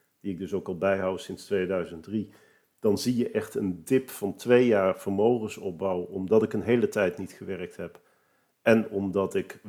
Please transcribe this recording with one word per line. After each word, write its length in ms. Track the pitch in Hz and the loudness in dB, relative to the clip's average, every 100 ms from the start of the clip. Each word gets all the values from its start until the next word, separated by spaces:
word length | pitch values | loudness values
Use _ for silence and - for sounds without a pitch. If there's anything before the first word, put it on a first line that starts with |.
| _ _ | _ _
die 120 | 101 | -8
ik 80 | 90 | -8
dus 140 | 92 | -4
ook 140 | 98 87 | -6 -6
al 100 | 90 | -2
bijhoud 440 | 95 98 95 95 | 2 2 0 -4
sinds 240 | - 98 - | -6 -14 -4
tweeduizend 580 | 101 92 92 82 82 | -2 0 -2 -4 -10
drie, 260 | 82 107 98 - _ _ _ _ | -8 -6 -6 -10 _ _ _ _
dan 180 | - 143 | 0 2
zie 180 | 123 123 | 0 0
je 160 | 117 | 0
echt 240 | 107 101 - | -2 -4 -4
een 280 | 104 87 | -4 -4
dip 260 | 78 131 131 | 0 0 0
van 260 | - 101 - | -6 -8 -4
twee 320 | 120 123 123 | 4 6 6
jaar 320 | 104 95 92 | 4 2 0
vermogensopbouw, 1000 | - 98 110 123 107 - 98 82 98 90 | -2 2 2 2 -2 -8 -8 -4 -4 -2
omdat 440 | 87 98 92 110 | -4 -6 2 4
ik 100 | 107 | 4
een 80 | 110 | 0
hele 260 | 90 120 104 | 2 2 2
tijd 300 | 107 95 - | 2 0 0
niet 140 | 95 | -8
gewerkt 440 | - 87 92 87 - | -12 -10 -8 -10 -10
heb. 240 | 87 - _ _ _ _ _ _ | -14 -14 _ _ _ _ _ _
En 280 | - 113 104 | 4 4 4
omdat 460 | 101 98 95 95 95 | -2 -2 0 0 -2
ik 240 | 90 - | -6 -8